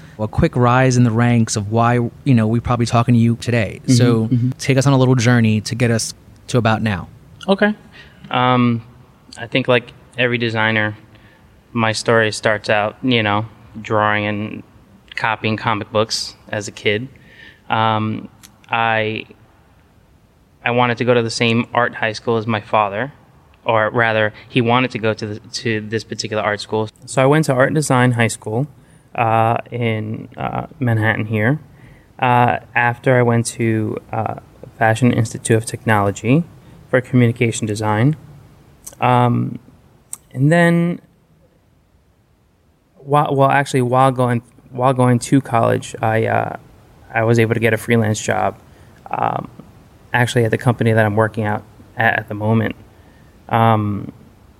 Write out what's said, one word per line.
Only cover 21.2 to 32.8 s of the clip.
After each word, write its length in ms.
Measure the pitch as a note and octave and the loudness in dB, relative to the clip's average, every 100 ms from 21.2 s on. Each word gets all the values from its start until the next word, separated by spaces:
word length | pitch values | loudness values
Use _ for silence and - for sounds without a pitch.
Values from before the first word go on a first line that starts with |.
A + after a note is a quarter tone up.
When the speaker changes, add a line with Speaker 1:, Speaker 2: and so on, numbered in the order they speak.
Speaker 2:
the 80 | A2+ | 0
same 380 | - A#2 A#2 A#2 | 0 0 0 0
art 200 | A#2+ A#2+ - | 0 -2 -2
high 180 | A2+ | -6
school 240 | G#2+ - A2+ | -4 -4 -2
as 100 | G#2+ | -2
my 140 | G#2+ | -4
father, 520 | - A2 G2+ G2+ C#3 - _ _ _ _ | -2 0 0 -2 -8 -12 _ _ _ _
or 260 | - A2+ G#2+ | -2 0 0
rather, 420 | B2 A2+ A2 G#2+ - - | 0 0 2 -2 -4 -4
he 100 | C3 | -2
wanted 300 | A#2 B2 B2 | 2 2 0
to 60 | A2+ | -2
go 140 | A2 | -4
to 140 | G#2+ G#2+ | -4 -8
the, 120 | G#2+ | -12
to 420 | - - A#2+ G#2+ | -12 -8 -4 -4
this 220 | G#2+ A2 | -4 -8
particular 380 | - G#2+ G#2+ G#2+ | -8 -10 -6 -2
art 200 | G#2 G#2 | -2 -4
school. 280 | - A2 G#2+ - - | -4 -6 -6 -10 -6
So 160 | C3+ | 0
I 40 | C3+ | 2
went 180 | D#3 C#3+ | 2 2
to 80 | |
Art 140 | B2+ C3+ | 0 2
and 80 | D#3 | 0
Design 380 | D3 B2+ B2 | 0 2 2
High 160 | A#2+ A2+ | 2 -2
School, 360 | - - A2 D3 - _ - _ | -4 -6 -4 -6 -10 _ -20 _
uh, 440 | - A2+ A2+ A2+ - - | -4 0 2 2 0 -4
in, 600 | A#2+ A#2 A2 G#2+ A2 - - | -4 -4 -4 -6 -10 -12 -10
uh, 300 | B1 B1+ - - | -8 -6 -8 -4
Manhattan 460 | B2 A2 A2 G2 G#2+ | -2 0 0 -2 -2
here. 340 | A2 A2+ D#3 - - - - _ - | 0 0 -2 -6 -20 -20 -20 _ -4
Uh, 420 | B2+ B2 B2 - - | 2 4 2 0 -4
after 420 | A#2+ | -2